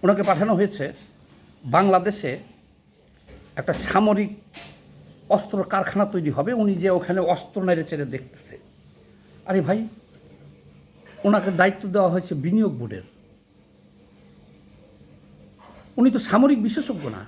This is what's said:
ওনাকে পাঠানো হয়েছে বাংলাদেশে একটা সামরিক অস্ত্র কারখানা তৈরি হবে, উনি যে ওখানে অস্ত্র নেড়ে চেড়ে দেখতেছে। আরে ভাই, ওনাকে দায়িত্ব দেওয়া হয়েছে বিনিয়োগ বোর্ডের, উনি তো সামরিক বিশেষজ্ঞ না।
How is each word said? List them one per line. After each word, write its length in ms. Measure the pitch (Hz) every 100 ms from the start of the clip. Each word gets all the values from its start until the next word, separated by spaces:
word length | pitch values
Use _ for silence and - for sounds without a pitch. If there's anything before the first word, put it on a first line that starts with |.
ওনাকে 200 | 185 202 -
পাঠানো 240 | 175 160 147
হয়েছে 260 | 202 - 139 - - _ - - - - 131 147
বাংলাদেশে 560 | 196 185 180 208 143 143 - - _ _ _ _ _ _ - - - -
একটা 140 | - - -
সামরিক 460 | 190 214 202 202 - - - - - - - - - - 202
অস্ত্র 220 | - 202 185
কারখানা 320 | 196 190 196 202
তৈরি 180 | 190 151 -
হবে, 140 | 165 247
উনি 120 | 208 185
যে 60 | 190 180
ওখানে 220 | 175 180 175
অস্ত্র 240 | 180 - - 185
নেড়ে 160 | 170 160
চেড়ে 160 | 156 139 127
দেখতেছে। 400 | - - - - - _ - - - - - - -
আরে 100 | 190 147
ভাই, 120 | 208 226 - _ - - - - - - - - - - - 202
ওনাকে 220 | 208 190 170
দায়িত্ব 240 | 190 196 202 190
দেওয়া 140 | 185
হয়েছে 200 | 175 180 151 143
বিনিয়োগ 280 | 214 214 131
বোর্ডের, 260 | 117 98 92 _ - _ _ _ _ _ _ _ _ _ - - - - - - - - - - - - - _ - - - -
উনি 100 | 254 240
তো 40 | -
সামরিক 300 | 202 269 269 214
বিশেষজ্ঞ 360 | - 269 202 139
না। 60 | 101